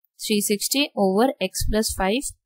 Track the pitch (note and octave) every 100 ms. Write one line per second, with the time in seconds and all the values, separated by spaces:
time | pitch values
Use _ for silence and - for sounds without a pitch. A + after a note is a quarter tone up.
0 | _ - - G#3 G3+ G3+ - C#4 D4 G#3
1 | G3 F#3+ C4 - F#3+ - - G#3+ A3 -
2 | F#3+ A#3+ - -